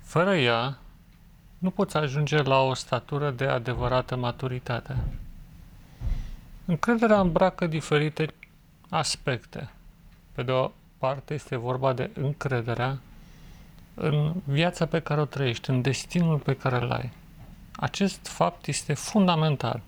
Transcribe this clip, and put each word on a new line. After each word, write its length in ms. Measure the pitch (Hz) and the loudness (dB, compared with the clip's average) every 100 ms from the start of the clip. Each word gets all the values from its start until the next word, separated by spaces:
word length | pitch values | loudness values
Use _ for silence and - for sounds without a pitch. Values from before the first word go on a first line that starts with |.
Fără 340 | - 151 185 185 | 0 2 4 4
ea, 420 | 123 117 127 139 - - - - - - - - | 4 4 0 -6 -16 -20 -20 -20 -20 -20 -20 -4
nu 120 | 180 | -4
poți 280 | - 190 156 | 0 0 0
ajunge 440 | 147 139 147 151 | 0 0 2 2
la 180 | 131 135 | 4 4
o 140 | 131 | 4
statură 580 | 131 - 123 - 143 147 | 0 -2 -4 -2 -2 -2
de 140 | 127 135 | -2 0
adevărată 680 | 131 120 117 123 127 - 127 | 0 0 -2 2 2 0 -2
maturitate. 840 | 120 120 131 123 - 117 - 131 - - - - - - - - - - - - - - - - - | -2 -4 -4 -6 -4 -6 -4 -4 -4 -6 -12 -16 -18 -20 -20 -20 -20 -8 -2 -2 -4 -12 -16 -10 -2
Încrederea 540 | 165 - 233 233 208 | 0 2 4 6 6
îmbracă 480 | 185 160 185 - 175 | 6 6 4 2 -2
diferite 640 | 156 - 151 151 151 156 - - - - - - | -2 2 2 2 0 -4 -4 -20 -20 -20 -20 -4
aspecte. 800 | 160 - - - 117 - - - - - - - - - | -2 -2 -2 -2 -4 -6 -12 -12 -14 -20 -20 -20 -20 -12
Pe 120 | - | -6
de 80 | 123 | 0
o 200 | 131 131 - - - | 0 0 -6 -20 -4
parte, 360 | 131 139 - | -4 -4 -6
este 220 | 151 - 127 | -10 -6 -6
vorba 380 | 120 127 135 | -2 0 0
de 160 | 127 - | 0 -4
încrederea 840 | - 139 147 135 127 117 117 127 135 - - - - - - - - - | -2 -4 -2 -2 -2 0 -2 -2 -2 -10 -20 -20 -20 -20 -20 -20 -20 -20
în 400 | - 127 147 147 175 | -4 0 2 0 -2
viața 420 | 139 139 175 - 165 | -2 0 0 0 0
pe 140 | 165 | 0
care 220 | - 147 | 0 -2
o 40 | 143 | 0
trăiești, 440 | 139 131 117 - | 0 -2 -2 0
în 120 | 127 | 2
destinul 560 | 127 127 - 175 165 151 | 2 -2 -2 0 2 2
pe 180 | - 135 | 0 0
care 200 | 131 123 | 0 0
îl 160 | 120 | 0
ai. 200 | 127 123 - - - - - - - | -2 -4 -12 -20 -20 -18 -18 -18 -6
Acest 520 | - - 196 - - | -6 0 -2 -2 -14
fapt 400 | - 175 - - | 0 0 0 -6
este 260 | 143 - | -6 -4
fundamental. 880 | 147 - 214 185 160 156 143 117 117 | -4 0 4 4 4 2 2 -2 -4